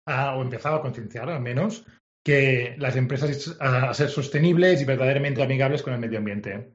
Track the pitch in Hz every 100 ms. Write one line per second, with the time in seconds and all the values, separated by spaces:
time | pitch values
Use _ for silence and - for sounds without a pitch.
0 | - 131 139 131 123 120 147 156 139 120
1 | 104 120 127 160 120 120 202 214 - _
2 | _ _ - 143 135 127 120 123 135 131
3 | 127 139 147 139 165 165 139 127 131 117
4 | 143 - 131 151 165 170 180 170 135 127
5 | 131 139 143 135 131 131 135 147 - 123
6 | 113 110 104 104 104 101 -